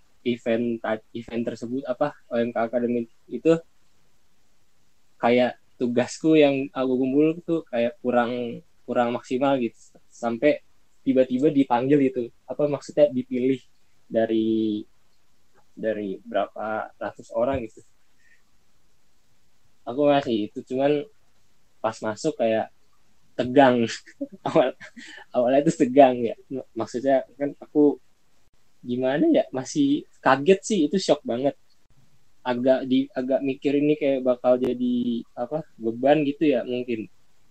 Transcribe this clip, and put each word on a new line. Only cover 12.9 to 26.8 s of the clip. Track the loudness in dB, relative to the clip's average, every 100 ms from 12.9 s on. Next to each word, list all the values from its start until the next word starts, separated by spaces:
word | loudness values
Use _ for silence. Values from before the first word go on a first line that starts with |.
| 2 2
dipilih | 2 -6 -2 -2 -2 -6 -20 -20 -20 -6
dari, | -2 0 0 0 0 -2 -4 -8 -20 -20 -20 -20 -20 -20 -20 -20
dari | -8 -4 -4 -6 -8
berapa | -6 -4 -4 -6 -8 -6 -8
ratus | -10 -12 -12 -8
orang | -4 -2 -2 -8
gitu. | -16 -20 _ _ -20 -20 -20 _ -20 -20 -20 -20 -20 -20 -20 -20 -20 -20 -20 -20 -18
Aku | -8 0 2
masih | 2 2 -2 -4
itu, | -8
cuman | -8 -2 0 0 -4 -16 -20 -20 -20 -20 -20 -8
pas | -6 -6
masuk | -8 -4 -4 -2
kayak | 0 0 -2 -10 -20 -20 -20 -20 -16 -6
tegang. | 0 6 6 6 0 -4 -14
<laughs> | -14 -14 -8 -2
Awal, | 2 2 -2 -16 -20 -20 -20 -6
awalnya | -2 2 2 2
itu | 2
tegang | 2 6 6 6
ya. | -4 -6 -10
M-, | -12 -10
maksudnya | -8